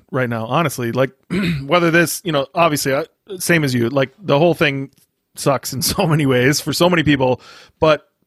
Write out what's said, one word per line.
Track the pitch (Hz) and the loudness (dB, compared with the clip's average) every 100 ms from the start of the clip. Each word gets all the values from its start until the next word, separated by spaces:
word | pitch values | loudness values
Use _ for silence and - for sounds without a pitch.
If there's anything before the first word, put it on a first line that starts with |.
| _ | _
right | 131 123 | -4 -4
now, | 117 113 | -4 -4
honestly. | 139 160 - 120 | -2 -2 -2 -4
Like, | 117 135 - - 175 | 0 -2 -4 -6 -4
<clears throat> | 180 151 | -2 -2
whether | 139 175 170 | -2 0 2
this, | 165 165 - | 2 2 -2
you | 185 | -4
know, | 147 139 | -4 -2
obviously, | 175 165 147 139 | -2 0 0 -2
I, | 135 165 _ - 185 | -2 -4 _ -16 -8
same | - 170 | -2 0
as | 143 | 2
you. | 123 117 | 0 0
Like, | 139 131 _ | 0 -2 _
the | 165 143 | -2 2
whole | 170 | 2
thing | 160 151 139 135 _ _ _ _ | 2 0 -2 -8 _ _ _ _
sucks | - 143 135 - | -6 0 0 -2
in | 131 | -6
<laughs> | |
so | - - 170 | -4 0 0
many | 156 | 2
ways | 139 123 123 151 | 2 2 2 0
for | - | -2
so | 135 175 | 2 2
many | 175 | 2
people, | 151 143 127 123 - - - - | 2 2 2 -2 -6 -20 -18 -2
but | 156 147 _ _ | 2 2 _ _